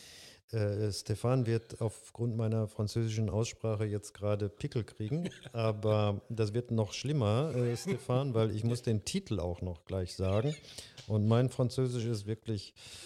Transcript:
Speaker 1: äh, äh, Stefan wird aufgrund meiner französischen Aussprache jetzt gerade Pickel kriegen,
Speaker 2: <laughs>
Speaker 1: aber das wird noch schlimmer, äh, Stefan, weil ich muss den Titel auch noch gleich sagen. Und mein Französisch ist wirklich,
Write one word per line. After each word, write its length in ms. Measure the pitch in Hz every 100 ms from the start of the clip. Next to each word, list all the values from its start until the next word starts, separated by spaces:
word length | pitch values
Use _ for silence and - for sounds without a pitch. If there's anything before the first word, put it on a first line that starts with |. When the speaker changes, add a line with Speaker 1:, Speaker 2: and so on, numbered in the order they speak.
| - - - - _
Speaker 1:
äh, 40 | 113
äh, 360 | 104 101 107
Stefan 540 | 98 - 113 117 131 113
wird 340 | 113 - -
aufgrund 560 | 113 - - - 120 113
meiner 300 | 110 110 107
französischen 640 | - 107 117 113 110 107
Aussprache 540 | 98 - - 113 107 107
jetzt 280 | 104 -
gerade 340 | - 104 104 104
Pickel 360 | - 147 120
kriegen, 440 | 101 - 107 151 175 -
Speaker 2:
<laughs> 100 | -
Speaker 1:
aber 680 | 117 113 104 107 107 104 101 -
das 240 | 113 107
wird 160 | 110 123
noch 240 | 113 104
schlimmer, 580 | - 127 151 104 110 160 123
äh, 200 | 123 120
Stefan, 600 | 185 196 - 127 139 113
weil 160 | 110 104
ich 80 |
muss 200 | 113 120
den 200 | - 107
Titel 360 | - 190 196 101
auch 220 | 87 85
noch 200 | 92 87 -
gleich 280 | 95 90
sagen. 420 | - 95 101 139 156 - - - - -
Und 200 | 107 104
mein 220 | 113 127
Französisch 560 | - 123 - 127 123 113
ist 220 | 110 104
wirklich, 480 | 110 - 104 - - - -